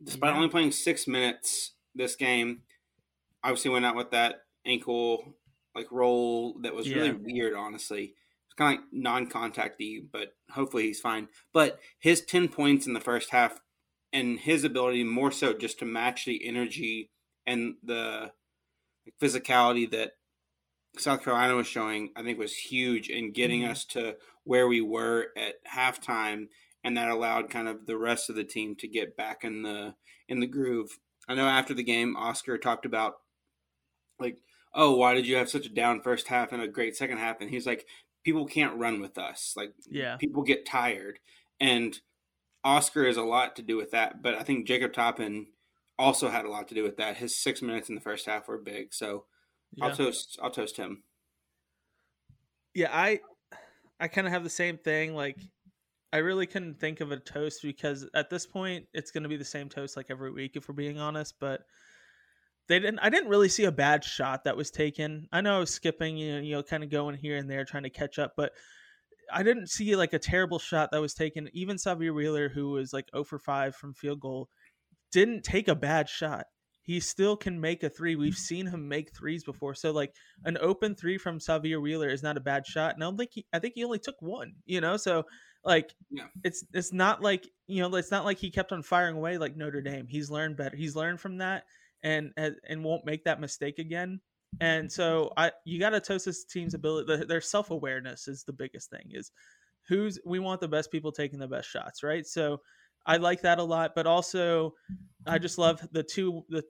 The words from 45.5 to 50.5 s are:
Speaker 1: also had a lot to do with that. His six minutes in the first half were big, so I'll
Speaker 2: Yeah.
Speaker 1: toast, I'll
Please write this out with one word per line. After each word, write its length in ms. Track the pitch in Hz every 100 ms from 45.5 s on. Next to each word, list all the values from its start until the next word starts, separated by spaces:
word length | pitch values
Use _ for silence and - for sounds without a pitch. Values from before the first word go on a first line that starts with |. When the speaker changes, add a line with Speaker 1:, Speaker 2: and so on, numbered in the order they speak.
| _ _ _ _ -
Speaker 1:
also 300 | 135 135 131
had 160 | 113 107
a 20 |
lot 180 | 104 104
to 60 |
do 100 | 110
with 120 | 107 104
that. 180 | 107 101
His 180 | 120 -
six 240 | 143 -
minutes 280 | 123 113 104
in 60 | 107
the 40 |
first 260 | 110 104 -
half 200 | 107 110
were 100 | 110
big, 360 | 104 104 104
so 320 | - 107 101 - _ _ _ _ 139
I'll 60 | 127
Speaker 2:
Yeah. 60 | 143
Speaker 1:
toast, 420 | 131 - - -
I'll 100 | 123